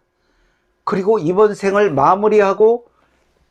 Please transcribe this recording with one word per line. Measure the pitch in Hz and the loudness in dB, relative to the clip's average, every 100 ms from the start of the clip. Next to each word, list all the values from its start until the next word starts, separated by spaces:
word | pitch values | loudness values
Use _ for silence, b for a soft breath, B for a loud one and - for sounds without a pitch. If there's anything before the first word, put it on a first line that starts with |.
| _ _ _ _ _ _ _ _ | _ _ _ _ _ _ _ _
그리고 | - 185 190 220 | -6 -4 -2 -2
이번 | 156 185 214 | 0 0 0
생을 | 202 196 202 208 | 0 -2 0 0
마무리하고 | 135 143 190 208 214 196 190 214 240 - _ _ _ _ _ _ | 0 0 0 0 2 0 2 0 0 -6 _ _ _ _ _ _